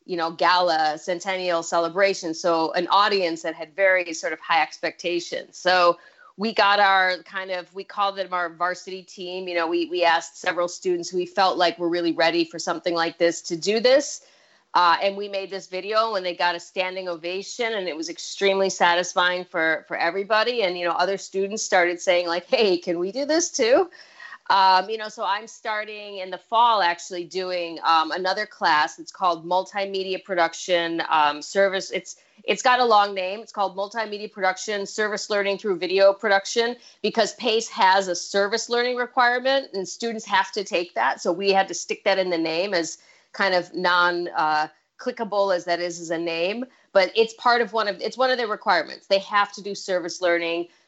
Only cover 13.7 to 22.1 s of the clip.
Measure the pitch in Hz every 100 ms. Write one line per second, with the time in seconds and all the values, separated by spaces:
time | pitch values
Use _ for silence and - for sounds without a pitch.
13.7 | 220 233 277 285 - _ _ _ _ _
14.7 | 165 175 165 196 196 202 196 190 190 -
15.7 | 185 190 214 226 202 180 170 175 170 -
16.7 | 196 185 185 185 170 170 185 196 - 233
17.7 | 220 180 151 165 165 - - 196 190 196
18.7 | - 180 175 180 190 180 180 180 180 160
19.7 | 156 - 135 165 185 202 220 220 240 185
20.7 | 175 175 165 185 196 - 196 196 214 -
21.7 | 190 175 175 -